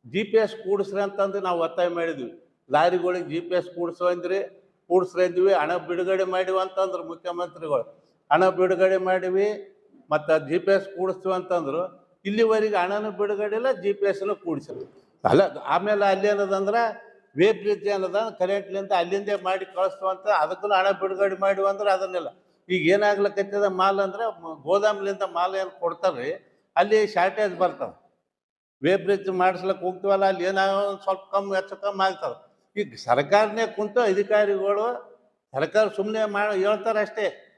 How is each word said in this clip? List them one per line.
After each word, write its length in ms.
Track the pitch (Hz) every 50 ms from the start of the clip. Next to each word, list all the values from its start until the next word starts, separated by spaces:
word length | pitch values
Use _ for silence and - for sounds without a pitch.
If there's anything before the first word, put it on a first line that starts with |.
| _ 120
ಜಿ 120 | 117 190 220
ಪಿ 140 | 208 202
ಎಸ್ 180 | 220 220 202 220
ಕೂಡಿಸ್ರಿ 460 | - - 185 202 196 190 190 202 196
ಅಂತಂದು 380 | 202 202 196 202 196 196 190 202
ನಾವು 200 | 190 185 180 170
ಒತ್ತಾಯ 280 | 165 165 170 180 175
ಮಾಡಿದ್ವಿ. 560 | 175 170 170 170 165 160 139 123 113 - - _ _ _ _ _ _
ಲಾರಿಗಳಿಗೆ 580 | 135 147 160 180 180 180 170 180 180 180 170 143
ಜಿ 100 | 151 170
ಪಿ 160 | 170 170 180
ಎಸ್ 140 | 180 175 180
ಕೂಡಿಸು 360 | 175 170 175 170 170 - 175
ಅಂದ್ರಿ, 340 | 180 180 175 170 170 185 196 196 - - - _ _ _ _ _
ಕೂಡಿಸ್ರಿ 360 | - 170 190 180 180 - 170 185
ಅಂದ್ವಿ, 300 | 175 170 180 185 196 190
ಹಣ 240 | 165 147 156 175
ಬಿಡುಗಡೆ 460 | 175 156 160 175 175 180 185 190 190 190
ಮಾಡಿವಿ 360 | 185 185 185 185 185 190 190
ಅಂತಂದ್ರು 440 | 190 190 190 190 190 190 185 170 160
ಮುಖ್ಯಮಂತ್ರಿಗಳು. 960 | 165 170 170 - 180 170 175 180 170 147 170 156 156 143 123 113 - - _ _ _ _ _ _ _
ಹಣ 180 | 147 160 185 185
ಬಿಡುಗಡೆ 480 | 185 180 185 185 185 175 190 190 190
ಮಾಡಿವಿ, 500 | 185 185 185 185 185 180 185 185 190 202 208 214 202 - - _ _ _ _ _ - _ _
ಮತ್ತ 200 | 151 156 151 -
ಜಿ 280 | 160 156 143 135 160 175
ಪಿ 120 | 175 196
ಎಸ್ 160 | 196 185 190 - -
ಕೂಡಿಸ್ತೀವಿ 380 | 170 185 190 180 185 - 185 185
ಅಂತಂದ್ರು. 460 | 185 175 180 180 175 156 139 139 165 180 180 - - _ _ _ _ _
ಇಲ್ಲಿವರೆಗೆ 500 | 196 208 220 226 220 220 220 214 220 208
ಹಣನೂ 360 | 185 175 185 202 208 214 214
ಬಿಡುಗಡೆ 440 | 190 180 208 202 208 196 214 208 208
ಇಲ್ಲ, 160 | 226 240 269
ಜಿ 220 | 247 185 175 202 202
ಪಿ 120 | 202 202
ಎಸ್ನು 300 | 202 190 196 196 208 202
ಕೂಡಿಸಿಲ್ಲ. 460 | - - 170 156 139 - - - - - - _ - _ _ _ _ -
ಅಲ್ಲ, 160 | - - 170 196 175 - - -
ಆಮೇಲೆ 400 | 135 147 175 190 214 214 202 202
ಅಲ್ಲಿ 220 | 196 190 190 196
ಏನದಂದ್ರೆ 540 | 208 208 202 202 190 196 190 196 196 220 233 233 220 208 - - - - _ _ _ _
ವೇ 140 | 135 175 214
ಬ್ರಿಡ್ಜ್ 360 | 214 180 190 208 202 175 -
ಏನದ 480 | 202 208 190 190 180 175 202 226 226 - -
ಕರೆಂಟ್ಲಿಂದ 520 | 185 180 196 202 196 - 185 196 196 196
ಅಲ್ಲಿಂದೇ 440 | 202 175 170 175 196 202 202 202 202
ಮಾಡಿ 300 | 190 180 185 190 185 190
ಕಳಿಸ್ತೀವಿ 460 | - - 180 190 185 185 - 190 190
ಅಂತ, 160 | 190 185 190
ಅದಕ್ಕೂ 460 | 208 202 165 151 160 185 175 208 208 202
ಹಣ 180 | 185 190 196
ಬಿಡುಗಡೆ 440 | 190 - 190 190 190 185 196 196 190
ಮಾಡಿವಿ 320 | 180 196 196 196 190 196
ಅಂದ್ರೆ 240 | 196 196 196 208 202
ಅದನ್ನೆಲ್ಲ. 360 | 190 185 196 185 185 175 156 127 - _ _ _ _ _ _ -
ಈಗ 180 | 180 180 156
ಏನಾಗ್ಲಕತ್ತದ 760 | 165 190 202 208 208 208 202 202 196 196 196 196 196 202 202 208
ಮಾಲ್ 360 | 196 185 185 185 196 196 196
ಅಂದ್ರೆ, 420 | 196 190 190 208 233 220 - 170
ಮ-, 220 | 165 160 160 147 135
ಗೋದಾಮ್ಲಿಂದ 580 | 151 185 202 202 214 208 196 196 196 196 190 196 185 170
ಮಾಲ್ 220 | 170 180 185 190
ಏನ್ 160 | 190 190 185 190 -
ಕೊಡ್ತಾರ್ರಿ, 680 | 175 170 170 - 190 185 156 123 123 147 175 196 _ _ _ _ _ _ _
ಅಲ್ಲಿ 320 | 160 190 208 214 214 214
ಶಾರ್ಟೇಜ್ 500 | 208 - 180 180 196 190 214 214 196 175
ಬರ್ತದೆ. 420 | 170 185 175 - - 135 101 82 _ _ _ _ _ _ _ _ _ _ _ _ _ _ _ _ _ 131
ವೇ 120 | 160 190
ಬ್ರಿಡ್ಜ್ 340 | 196 165 185 202 196 196 190
ಮಾಡಿಸ್ಲಿಕ್ಕೆ 560 | 185 180 180 185 185 175 180 190 185 185 170
ಹೋಗ್ತೀವಲ್ಲ, 400 | 180 185 185 190 196 196 196 196
ಅಲ್ಲಿ 180 | 190 190 175 175
ಏನೋ 460 | 185 196 190 190 196 196 196 202 202
ಒಂದ್ 100 | 196 190
ಸ್ವಲ್ಪ 220 | - 196 190 190 - _
ಕಮ್ಮಿ, 240 | - 196 202 196 196
ಹೆಚ್ಚು 200 | 190 190 196 196
ಕಮ್ಮಿ 300 | 190 - 202 196 190 190
ಆಗ್ತದೆ. 440 | 190 190 185 170 135 117 - - _ _ _ _ _ _ 202
ಈಗ 120 | 196 135 -
ಸರ್ಕಾರನೇ 720 | - - 120 120 127 143 147 202 208 220 208 202 226 226
ಕುಂತು 340 | 220 - 196 214 202 202 247
ಅಧಿಕಾರಿಗಳು, 840 | 240 208 190 196 202 196 214 208 208 202 202 190 190 202 202 208 220 240 247 240 - - - _ _ _ _ _ _ _ -
ಸರ್ಕಾರ 320 | 135 151 156 - 214 220
ಸುಮ್ನೆ 380 | 196 214 202 196 214 214 220 214
ಮಾಡ್-, 320 | 214 202 202 208 214 208
ಹೇಳ್ತಾರೆ 420 | 190 190 202 214 202 196 226 214 214
ಅಷ್ಟೇ. 460 | 208 - - 220 208 170 - - - _ _